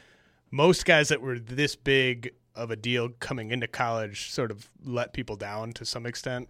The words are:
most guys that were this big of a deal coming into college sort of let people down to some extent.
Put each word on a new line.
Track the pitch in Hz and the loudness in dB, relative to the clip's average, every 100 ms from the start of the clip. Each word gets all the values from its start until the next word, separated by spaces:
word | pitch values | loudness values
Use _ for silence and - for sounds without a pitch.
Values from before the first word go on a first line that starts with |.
| - _ _ _ - | -20 _ _ _ -4
most | 135 170 175 - | 2 4 4 8
guys | 160 151 | 8 6
that | 147 | 2
were | 131 120 | -2 -6
this | 113 127 147 - | -4 0 0 0
big | 139 135 127 123 120 - _ | 2 4 4 0 -6 -12 _
of | 110 117 | -10 -6
a | 107 | -4
deal | 117 120 117 120 | 0 0 0 -4
coming | - 131 107 | -6 -6 -4
into | 123 117 | -4 -2
college | - 120 113 107 101 - | -2 0 0 -2 -6 -6
sort | - 117 | -4 -4
of | 104 - - | -4 -14 -16
let | 131 120 120 | -6 -4 -4
people | - 117 104 | -4 -6 -6
down | 101 107 113 | -6 -6 -6
to | 117 | -8
some | 113 123 120 | -6 -6 -6
extent. | 117 135 123 123 | -6 -4 -6 -4